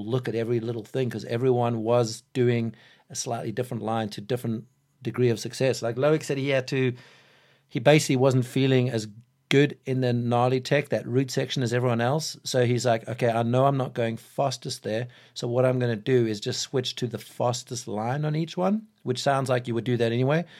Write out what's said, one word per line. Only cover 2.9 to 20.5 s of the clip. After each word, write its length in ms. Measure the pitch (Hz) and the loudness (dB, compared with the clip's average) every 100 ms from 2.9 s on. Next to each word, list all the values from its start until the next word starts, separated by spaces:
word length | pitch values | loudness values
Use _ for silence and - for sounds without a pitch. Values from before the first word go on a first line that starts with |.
| _ _ | _ _
a 60 | - | -10
slightly 360 | 123 117 117 | -6 -6 -4
different 320 | 107 123 117 | -6 -6 -6
line 260 | 107 113 107 | -4 -2 -4
to 120 | 107 | -8
different 440 | 101 123 120 113 - _ _ _ | -6 -4 -2 -6 -8 _ _ _
degree 280 | 113 123 123 | -6 0 2
of 100 | 107 | 2
success. 420 | 113 - 135 113 | -6 -2 0 0
Like 140 | 117 120 | -4 0
Loic 280 | 143 156 | 2 2
said, 140 | - 139 | 0 -4
he 120 | 139 | 0
had 180 | 131 127 | -2 0
to, 260 | 135 127 123 - - _ _ _ _ _ | 0 0 -2 -12 -20 _ _ _ _ _
he 120 | 143 | 2
basically 360 | 127 151 156 131 | 6 6 4 4
wasn't 280 | 135 127 123 | 4 4 2
feeling 440 | 135 131 131 127 | 0 4 4 2
as 180 | 113 107 107 - _ _ | -2 -6 -12 -20 _ _
good 280 | 135 143 - - | 4 4 0 -6
in 160 | 127 | -2
the 100 | 127 | 0
gnarly 480 | 120 120 120 127 131 | 0 0 2 2 0
tech, 300 | 123 143 - | 0 0 0
that 180 | 113 - | -4 0
root 220 | 123 127 | -2 0
section, 300 | 135 - 139 | -2 -2 -2
as 80 | 117 | -2
everyone 280 | 123 123 117 | 0 0 0
else. 360 | 120 156 - - | 0 0 -4 -10
So 220 | - 131 123 | -2 0 2
he's 200 | 120 123 | 2 2
like, 220 | 113 - | 0 -2
"Okay, 220 | 113 120 | -2 0
I 140 | 113 | 2
know 220 | 117 127 139 | 2 4 4
I'm 120 | 139 | 2
not 160 | 127 | -2
going 240 | 123 113 113 | -2 -4 -4
fastest 680 | - - 139 127 139 - | -8 -4 -2 -4 -10 -8
there. 240 | 107 110 123 - - | -6 -4 -6 -14 -18
So 140 | - 120 | -10 -2
what 180 | 123 127 | 2 2
I'm 120 | 127 | 2
gonna 160 | 120 107 | 0 -2
do 300 | 135 127 113 | 2 2 2
is 140 | 104 | -2
just 220 | 123 120 | -6 -6
switch 340 | - 131 - - | -4 -4 -4 -6
to 120 | 120 | -6
the 120 | 110 | -6
fastest 680 | - - 120 123 - 120 110 | -12 -4 -2 -2 -8 -12 -8
line 380 | 104 113 147 151 | -6 -4 -2 -2
on 100 | 156 | -2
each 220 | 160 175 | -4 -2
one," 300 | 190 214 - _ | 0 0 -4 _
which 180 | 127 123 | -6 -2
sounds 260 | 143 139 135 | 0 0 0
like 180 | 123 123 | -2 0
you 60 | 117 | -2
would 80 | |
do 140 | 110 117 | 0 0
that 140 | 117 | 2
anyway. 340 | 120 131 160 175 | 2 2 0 -2